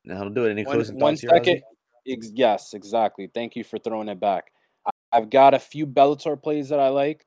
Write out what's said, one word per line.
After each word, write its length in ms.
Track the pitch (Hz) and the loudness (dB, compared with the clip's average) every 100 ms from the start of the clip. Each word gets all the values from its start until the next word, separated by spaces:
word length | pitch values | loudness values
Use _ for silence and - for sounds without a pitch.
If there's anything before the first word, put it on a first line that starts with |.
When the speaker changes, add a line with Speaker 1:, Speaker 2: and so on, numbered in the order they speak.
| - | -14
Speaker 1:
That'll 240 | 95 101 | -12 -8
do 160 | 110 113 | -2 -2
it. 60 | |
Any 140 | 104 107 | -2 -2
Speaker 2:
One, 100 | - | -4
Speaker 1:
closing 240 | 104 127 | -4 0
Speaker 2:
one 140 | 147 | 0
Speaker 1:
thoughts 80 | 151 | 0
here, 80 | 156 | 4
Speaker 2:
second. 240 | 170 165 160 | 4 4 0
Speaker 1:
Ozzy? 580 | - _ _ _ 131 | -4 _ _ _ -12
Speaker 2:
Ex-, 180 | 123 113 110 | -10 -10 0
yes, 380 | 117 101 - 104 | 2 2 -4 -16
exactly. 560 | 101 113 104 - 95 | -4 -2 -2 -4 -10
Thank 220 | 117 117 120 | -10 -10 -10
you 80 | |
for 160 | 107 107 | -10 -10
throwing 280 | 113 110 107 | -8 -8 -8
it 120 | 95 | -4
back. 320 | 101 90 - _ _ _ 104 | -2 -2 -6 _ _ _ -12
I, 60 | - _ | -12 _
I've 200 | 120 110 | -2 2
got 240 | 131 139 131 | 6 6 6
a 40 | |
few 280 | - 147 151 | -2 -8 -4
Bellator 520 | 135 139 143 160 139 | 2 2 2 -6 -6
plays 300 | 160 151 135 | -4 -6 -2
that 100 | 147 | 0
I 100 | 135 | 0
like, 360 | 139 143 156 | 0 -2 -4